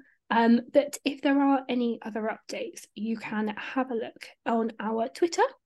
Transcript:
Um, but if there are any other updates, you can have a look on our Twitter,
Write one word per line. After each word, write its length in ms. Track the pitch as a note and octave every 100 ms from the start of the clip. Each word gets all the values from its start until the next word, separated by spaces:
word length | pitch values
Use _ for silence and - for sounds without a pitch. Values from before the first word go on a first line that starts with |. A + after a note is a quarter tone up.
| - _ _
Um, 320 | A3+ A3+ A#3+ -
but 240 | D4 C#4 -
if 160 | - C#4
there 180 | D4 C#4
are 200 | C#4 C#4 C4
any 320 | B3 A#3+ A3+
other 340 | A3+ A3 A3 -
updates, 500 | _ D#4 A#3 - -
you 220 | - G#3+ A3+
can 360 | - G#3+ G#3+ G#3
have 340 | - - C4
a 40 |
look 320 | A#3 - - - - -
on 260 | A#3 A3+ A3
our 280 | G#3+ A3 A#3
Twitter, 360 | - E4+ E4+ B4+ -